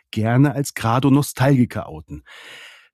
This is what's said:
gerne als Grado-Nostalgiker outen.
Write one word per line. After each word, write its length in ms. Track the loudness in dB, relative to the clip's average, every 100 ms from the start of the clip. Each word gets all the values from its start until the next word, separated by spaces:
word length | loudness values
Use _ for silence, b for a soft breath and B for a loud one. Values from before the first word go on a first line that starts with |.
| b
gerne 460 | -4 0 2 2 0
als 180 | -8
Grado-Nostalgiker 1120 | -4 0 2 2 2 0 0 2 4 2 -2 -12
outen. 360 | -14 -16 -18 B B B B B B B